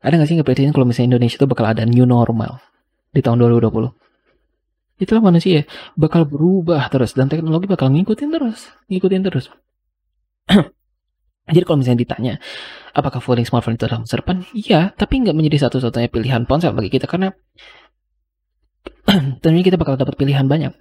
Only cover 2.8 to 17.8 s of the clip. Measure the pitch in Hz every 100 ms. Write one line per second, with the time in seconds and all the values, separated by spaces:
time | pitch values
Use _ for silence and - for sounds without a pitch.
2.8 | _ _ _ 147 123 120 120 117 110 110
3.8 | 120 _ _ _ _ _ _ _ _ _
4.8 | _ _ 185 220 208 170 190 165 - -
5.8 | - - 151 170 160 143 165 190 165 160
6.8 | 135 - 113 - 135 156 160 160 196 185
7.8 | 131 143 196 214 294 330 254 220 - _
8.8 | _ 185 185 190 190 143 - _ _ _
9.8 | _ _ _ _ _ _ - 190 - _
10.8 | _ _ _ _ _ _ - 165 180 151
11.8 | 127 120 120 - 120 139 - - - -
12.8 | - - 139 123 - 120 117 123 113 113
13.8 | 110 117 113 - - 185 180 220 - 160
14.8 | 185 - 208 269 226 156 156 143 131 131
15.8 | 123 117 120 120 113 123 120 135 175 113
16.8 | 98 - - 180 190 - _ _ - -